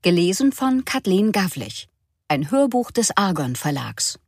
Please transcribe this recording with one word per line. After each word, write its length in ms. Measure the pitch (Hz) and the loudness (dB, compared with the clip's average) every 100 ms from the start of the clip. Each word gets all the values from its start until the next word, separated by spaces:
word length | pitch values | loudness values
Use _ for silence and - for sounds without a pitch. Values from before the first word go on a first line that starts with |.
Gelesen 500 | 180 175 175 190 269 | 4 4 2 2 0
von 320 | - 262 262 | 2 0 0
Kathleen 480 | - 262 202 185 214 | -2 -4 2 2 2
Gavlich. 560 | 202 185 - 110 - - _ _ _ _ | 0 -2 -6 -10 -14 -18 _ _ _ _
Ein 240 | 147 147 | -2 0
Hörbuch 400 | 262 277 247 240 | 2 2 0 -2
des 240 | - 226 - | -2 0 0
Argon 400 | 202 160 131 127 | 0 0 -2 -2
Verlags. 640 | 151 139 117 110 - - | -4 -4 -6 -6 -6 -6